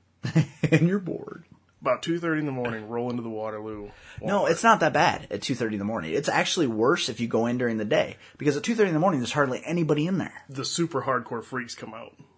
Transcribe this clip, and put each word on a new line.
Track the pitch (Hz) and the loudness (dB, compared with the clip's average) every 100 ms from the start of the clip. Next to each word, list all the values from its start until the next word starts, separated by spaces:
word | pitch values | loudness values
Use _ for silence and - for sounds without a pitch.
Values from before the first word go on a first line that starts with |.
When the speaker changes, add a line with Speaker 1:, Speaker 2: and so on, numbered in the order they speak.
| _ _ | _ _
Speaker 1:
<laughs> | - 165 - - 156 | -2 2 2 0 2
And | 156 170 | 4 4
you're | 196 | 2
bored. | 175 - - - - - _ _ | -2 -8 -10 -14 -18 -20 _ _
Speaker 2:
about | 139 123 | -2 -2
two | - 170 | 0 -2
thirty | 170 156 | 0 0
in | 147 | -2
the | |
morning, | 131 120 110 107 | -2 -4 -4 -6
roll | 117 123 | -4 -2
into | 120 | -4
the | 117 | -4
Waterloo | 110 110 107 110 107 104 - - - | -6 -6 -6 -8 -10 -12 -16 -20 -10
Speaker 1:
No, | - 196 | -2 2
Speaker 2:
Walmart. | 151 | 2
Speaker 1:
it's | 170 | 4
not | 226 214 | 6 6
that | 156 | 4
bad | 147 160 98 - | 4 4 2 -4
at | 104 | -6
two | - | -4
thirty | 139 113 104 | -2 -2 -2
in | |
the | |
morning. | 101 113 80 | -2 -4 -2
It's | 104 151 | -2 0
actually | - 185 - 139 | 0 0 2 0
worse | 110 117 175 - | 2 2 2 0
if | 117 | -2
you | 117 | 0
go | 117 117 | 0 0
in | 123 | 0
during | 120 110 | 0 -2
the | |
day, | 107 151 - - - - | 0 2 0 -4 -18 -4
because | 139 143 | 0 0
at | |
two | 143 | 0
thirty | 226 190 | 2 4
in | |
the | 156 | 4
morning, | 185 147 | 2 2
there's | 117 | 0
hardly | 147 139 127 | 2 2 0
anybody | 131 170 156 147 160 | -2 0 2 2 2
in | 190 | 0
there. | - - - | -4 -8 -14
Speaker 2:
The | 135 | -8
super | 123 - 165 135 | -4 -2 0 -2
hardcore | 120 127 117 120 | 0 -2 -2 -8
freaks | 110 127 120 - | -6 -8 -8 -10
come | 113 | -12
out | 110 120 - 143 | -12 -16 -20 -20